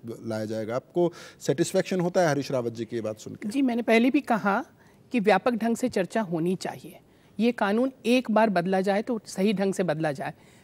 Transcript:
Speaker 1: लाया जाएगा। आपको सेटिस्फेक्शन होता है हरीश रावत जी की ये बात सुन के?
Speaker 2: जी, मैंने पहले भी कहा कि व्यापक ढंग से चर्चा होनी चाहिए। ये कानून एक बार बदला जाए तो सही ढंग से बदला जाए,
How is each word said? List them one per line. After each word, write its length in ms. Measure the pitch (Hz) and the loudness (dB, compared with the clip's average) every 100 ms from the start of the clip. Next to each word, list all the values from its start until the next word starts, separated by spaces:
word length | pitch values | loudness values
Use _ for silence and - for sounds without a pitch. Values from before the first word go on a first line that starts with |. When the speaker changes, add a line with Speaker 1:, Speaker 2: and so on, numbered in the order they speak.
| 113 117 113 | -14 -12 -8
Speaker 1:
लाया 180 | 107 | -6
जाएगा। 320 | 110 110 107 123 | -4 -6 -6 -6
आपको 360 | - 175 175 - - - | -4 0 0 -2 -20 -10
सेटिस्फेक्शन 600 | - 139 170 190 180 185 | -4 0 2 0 0 -2
होता 200 | 175 185 | 0 2
है 80 | 170 | 2
हरीश 240 | 143 131 | 2 0
रावत 200 | 135 117 | -2 -2
जी 120 | 113 | -6
की 120 | 113 117 | -6 -4
ये 60 | |
बात 160 | 107 110 | -6 -8
सुन 160 | - | -12
के? 140 | 107 214 | -10 -6
Speaker 2:
जी, 140 | 269 | 0
मैंने 200 | 262 233 | 0 0
पहले 280 | 233 226 247 | 4 4 6
भी 100 | 285 | 2
कहा 440 | - 220 202 202 - _ - _ _ | 2 0 2 0 -4 _ -20 _ _
कि 80 | 247 | 0
व्यापक 320 | 202 190 254 | 4 4 4
ढंग 240 | 240 226 233 | 0 -2 0
से 120 | 254 | -2
चर्चा 320 | - 175 226 | -2 -2 -2
होनी 360 | 196 170 170 190 | -2 0 0 -2
चाहिए। 420 | - - - - _ _ _ - | -6 -12 -18 -20 _ _ _ 0
ये 120 | 226 | 0
कानून 400 | 240 202 214 269 - 220 | 2 0 2 0 -2 2
एक 240 | 254 247 | 2 4
बार 200 | 214 220 | 4 4
बदला 300 | 175 175 190 | 2 0 0
जाए 220 | 190 196 | 0 -2
तो 180 | 233 226 - | -2 -6 -6
सही 260 | - 196 | -2 0
ढंग 220 | 190 196 | 2 -2
से 80 | 190 | 0
बदला 300 | 180 151 156 | -2 0 -2
जाए, 200 | 139 143 - - - | -4 -8 -12 -20 -20